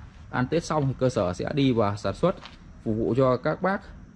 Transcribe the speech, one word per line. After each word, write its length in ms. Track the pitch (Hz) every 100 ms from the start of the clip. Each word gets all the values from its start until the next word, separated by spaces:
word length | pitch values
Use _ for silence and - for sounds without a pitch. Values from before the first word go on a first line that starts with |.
| - - -
ăn 180 | - 127
Tết 160 | 160
xong 220 | - 156 135
thì 60 | 123
cơ 100 | 127
sở 240 | 117 90
sẽ 200 | 90 113
đi 180 | 147 135
vào 240 | 113 104 104
sản 180 | 98
xuất, 220 | 95 170 190 - - - -
phục 120 | 117 110
vụ 180 | 110 117
cho 200 | 131 123
các 260 | 156 156
bác, 180 | 185 202 - - -